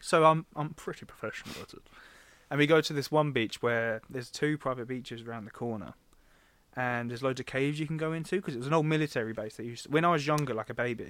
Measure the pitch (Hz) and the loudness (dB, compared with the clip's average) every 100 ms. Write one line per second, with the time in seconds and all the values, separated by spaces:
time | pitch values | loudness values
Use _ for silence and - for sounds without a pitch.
0 | - 170 160 160 - - 156 165 - - | 2 6 8 6 0 -6 -6 -6 -10 -12
1 | - - 110 - - - - - - - | -14 -10 -10 -8 -12 -12 -14 -16 -20 -20
2 | - - - - _ 143 147 160 156 147 | -20 -20 -20 -20 _ 2 6 6 4 -2
3 | 131 151 147 127 110 - 120 117 113 113 | 2 2 4 2 0 0 0 2 0 -2
4 | - 131 120 - 147 151 135 127 117 127 | -6 -10 -10 -2 -2 0 -2 -4 -6 -8
5 | 113 117 117 117 107 - 120 110 76 - | -8 -12 -10 -10 -10 -6 -4 -4 -8 -14
6 | _ _ _ _ _ _ _ - 123 120 | _ _ _ _ _ _ _ -6 -2 -2
7 | 120 120 131 127 - 131 139 151 151 156 | -4 -2 -2 -2 -4 -2 0 -2 -4 -4
8 | 156 165 160 190 196 120 135 160 151 156 | -4 -4 -2 -4 -2 -6 2 2 4 2
9 | 151 127 110 110 107 - 117 117 - 147 | 2 0 -2 -4 -8 -8 -10 -10 0 4
10 | 170 165 143 151 139 110 107 123 123 107 | 4 4 4 2 2 -2 -4 -4 -2 -4
11 | - | -8